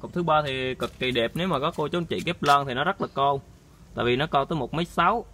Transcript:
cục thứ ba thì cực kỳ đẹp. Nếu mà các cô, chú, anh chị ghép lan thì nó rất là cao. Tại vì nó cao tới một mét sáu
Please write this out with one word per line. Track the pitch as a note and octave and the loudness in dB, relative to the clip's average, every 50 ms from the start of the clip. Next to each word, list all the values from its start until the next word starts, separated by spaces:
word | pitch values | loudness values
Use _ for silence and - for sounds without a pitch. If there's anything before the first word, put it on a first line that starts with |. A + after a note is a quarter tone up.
cục | - G#3 - | -14 -8 -4
thứ | F3 F3 | -2 2
ba | E3 D#3 D3+ D3+ | 4 4 4 4
thì | C#3+ C3 C3 C3 C3 B2+ | 2 -2 -2 -2 -4 -4
cực | - B2 A#2 - - | -4 -6 -8 -6 -4
kỳ | C3 B2+ | -2 0
đẹp. | B2 A#2+ A#2 A#2 - | 0 2 0 0 0
Nếu | D3+ F3 F#3+ | -2 -2 0
mà | E3+ C3+ | 0 0
các | C3+ D#3+ E3+ | 0 -2 -2
cô, | - D#3 C#3+ | -2 -6 -2
chú, | - F3 | -2 -4
anh | E3+ | -2
chị | D#3+ - F#2+ F2+ | -2 -4 -4 -4
ghép | - F3 - - | -4 -4 -2 4
lan | C#3+ C#3+ C#3+ C#3+ | 4 6 6 4
thì | C#3 B2 | 0 -2
nó | B2+ D3 | -2 -2
rất | F3 G3 - | -2 -2 -2
là | - C3 - | -6 -6 -2
cao. | C#3 C#3 C#3+ C#3+ C#3 - - - - - - - - - - - | 0 0 2 2 0 -4 -10 -20 -20 -20 -20 -20 -20 -20 -14 -6
Tại | - A#2 | -2 0
vì | A#2+ B2 | 2 2
nó | B2+ D3 | 2 0
cao | D#3+ - C#3+ C#3 | 0 0 0 0
tới | C3+ E3+ D#3+ | 0 -2 -4
một | B2+ - - | -4 -4 -4
mét | D3+ F3 - | -4 -6 -4
sáu | - - E3+ F3+ G#3 A#3+ G3+ - | 0 2 2 4 2 2 -4 -10